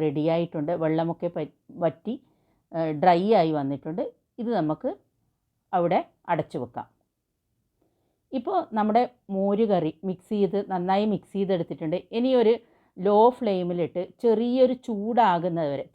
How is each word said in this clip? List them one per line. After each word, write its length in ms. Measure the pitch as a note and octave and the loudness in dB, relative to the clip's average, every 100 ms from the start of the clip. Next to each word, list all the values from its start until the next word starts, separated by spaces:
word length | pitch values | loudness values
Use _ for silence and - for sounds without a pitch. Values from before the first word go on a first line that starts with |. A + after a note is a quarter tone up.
റെഡിയായിട്ടുണ്ട്. 680 | D#3 D3 D#3+ E3+ E3 E3 D3 E3+ | 0 0 0 0 -2 -4 -4 -2
വെള്ളമൊക്കെ 440 | D#3+ D#3+ E3 E3 F3 E3 | 0 0 -2 -4 -6 -6
പ-, 180 | D3 _ _ E3 | -10 _ _ -4
വറ്റി, 300 | E3+ - G#3 C4 _ _ _ _ _ E3 | -4 -4 -10 -10 _ _ _ _ _ -6
ഏഹ്, 160 | D#3+ D3+ | -4 2
ഡ്രൈ 200 | F#3 F3 G3+ G#3+ | 4 4 4 4
ആയി 120 | D#3+ D3+ | 4 0
വന്നിട്ടുണ്ട്. 440 | C#3 C#3 D#3 E3+ - _ _ - | -2 -6 -6 -8 -8 _ _ -10
ഇത് 80 | A#3 G#3+ | -4 -2
നമുക്ക് 320 | D#3 D3+ C4 G4+ _ _ _ _ _ _ - | -2 -2 -6 -8 _ _ _ _ _ _ -4
അവിടെ 260 | F#3 F3 G#3+ - _ - | 0 2 0 -2 _ -4
അടച്ചു 260 | E3 - D3+ | -4 -4 -8
വെക്കാം. 240 | A#2+ - - _ _ _ _ _ _ _ _ _ _ _ _ _ - | -8 -12 -14 _ _ _ _ _ _ _ _ _ _ _ _ _ -10
ഇപ്പോൾ 260 | C4 E4 F#4 - G#3+ | -8 -2 -4 -2 -2
നമ്മുടെ 240 | G#3+ A3+ A#3+ _ - G3 | 2 2 0 _ -8 -4
മോര് 300 | G3 G3+ A3+ | 0 0 2
കറി 200 | F3+ D#3 - F#3+ | 0 0 -6 -10
മിക്സ് 240 | F3 - G#3 | -10 -6 -2
ചെയ്ത്, 240 | F#3+ G3 - | 0 -2 -4
നന്നായി 340 | F#3 F3+ G3 G#3+ | -4 0 0 0
മിക്സ് 200 | F#3+ - G3 | -2 -4 -4
ചെയ്തെടുത്തിട്ടുണ്ട്. 600 | F#3+ F3+ E3+ - D#3+ F3+ - A3+ | -2 -2 -2 -6 -4 -6 -6 -2
ഇനി 120 | B3+ B3+ | 2 4
ഒരു 120 | A3 A#3 _ _ _ - | 4 2 _ _ _ -4
ലോ 200 | G3 G#3 A#3+ B3 | 2 6 6 4
ഫ്ലെയിമിലിട്ട് 640 | A3+ F#3 F3 F3 D#3 F3+ F#3 - | -2 -2 -2 -2 -2 -4 -8 -2
ചെറിയൊരു 520 | A#3 G#3+ A#3+ C4 B3+ B3 - | 2 2 2 4 4 2 -6
ചൂടാകുന്നത് 840 | G3+ G#3+ A#3 G3+ F3 F3+ E3 D3 | -6 -2 2 4 4 0 -2 -2
വരെ, 100 | C#3 - | -4 -4